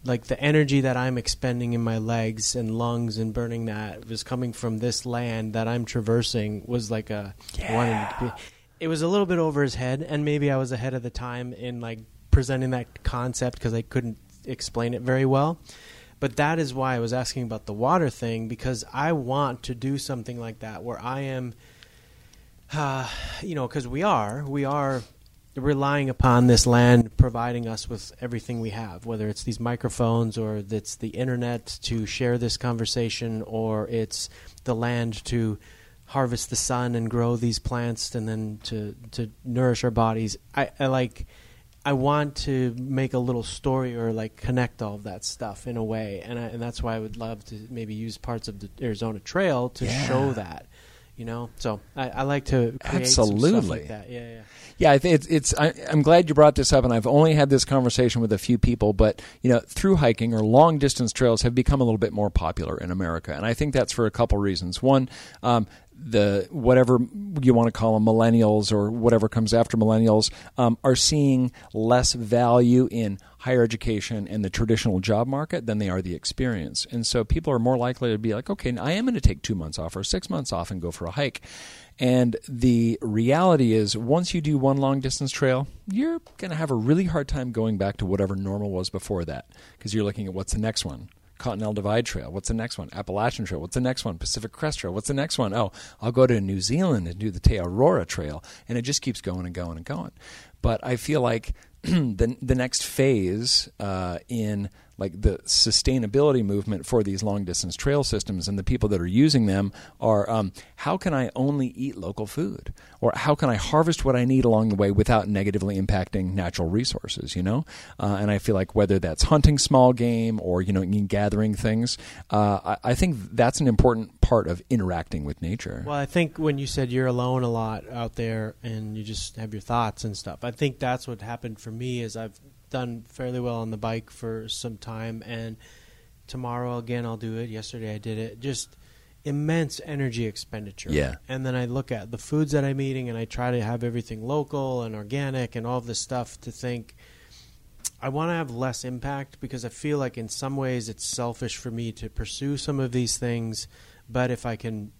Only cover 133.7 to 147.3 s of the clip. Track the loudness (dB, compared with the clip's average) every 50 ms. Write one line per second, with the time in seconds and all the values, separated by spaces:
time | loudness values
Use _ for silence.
133.7 | -6 -6 -4 -4 -4 -4 -8 -10 -18 -12 -10 -8 -8 -8 -8 -10 -10 -8 -8 -10
134.7 | -10 -10 -12 -12 -10 -8 -8 -8 -8 -10 -10 -10 -10 -8 -8 -10 -12 -14 -16 -20
135.7 | -20 -20 -20 -20 -20 -20 _ -20 -20 -20 _ -14 -10 -8 -8 -6 -6 -4 -4 -4
136.7 | -6 -6 -6 -4 -4 -4 -4 -4 -6 -6 -8 -8 -6 -6 -8 -8 -8 -10 -12 -10
137.7 | -12 -10 -8 -8 -8 -8 -6 -6 -6 -6 -6 -8 -10 -10 -8 -6 -6 -6 -8 -12
138.7 | -14 -20 -20 -20 -20 -20 -20 _ -20 _ _ -4 -4 -2 0 0 0 0 0 -2
139.7 | -4 -10 -10 -8 -4 -2 -2 -2 -2 -2 -4 -4 -4 -8 -14 -12 -10 -12 -10 -12
140.7 | -14 -14 -8 -2 0 0 0 0 -4 -8 -10 -10 -8 -6 -4 -4 -2 -2 -2 -2
141.7 | -4 -4 -4 -4 -6 -8 -8 -10 -12 -12 -8 -2 0 0 0 2 2 0 2 0
142.7 | -2 -2 -2 -4 -4 -4 -6 -6 -6 -6 -6 -6 -6 -4 -2 0 0 0 0 -2
143.7 | -2 -2 -4 -4 -4 -4 -6 -6 -10 -10 -6 -4 -2 -2 -2 -2 -4 -4 -4 -2
144.7 | -4 -4 -4 -6 -8 -10 -8 -6 -4 -4 -4 -4 -4 -4 -4 -4 -6 -6 -6 -4
145.7 | -4 -4 -4 -6 -8 -8 -6 -6 -6 -6 -6 -6 -12 -16 -14 -14 -14 -8 -6 -6
146.7 | -6 -6 -8 -12 -20 -20 -20 -20 -20 -20 -20 -20